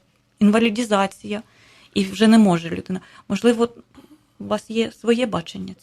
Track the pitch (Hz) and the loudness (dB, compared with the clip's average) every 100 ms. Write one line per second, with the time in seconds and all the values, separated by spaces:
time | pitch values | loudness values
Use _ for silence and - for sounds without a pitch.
0 | _ _ _ - 208 214 233 208 233 202 | _ _ _ 0 2 4 2 -2 -2 -2
1 | 196 - 208 208 - _ _ _ _ - | -2 -6 -12 -12 -12 _ _ _ _ -4
2 | 190 190 220 226 208 170 165 180 - 185 | -4 2 4 6 6 2 -2 -10 -10 -12
3 | - - - 196 233 233 233 - - _ | -12 -18 -8 -2 0 0 -2 -6 -20 _
4 | - _ _ - 202 208 - 226 226 - | -20 _ _ -16 -8 -8 -6 -4 -4 -4
5 | 214 233 247 180 - 196 185 185 | -2 -2 -2 -6 -8 -14 -14 -16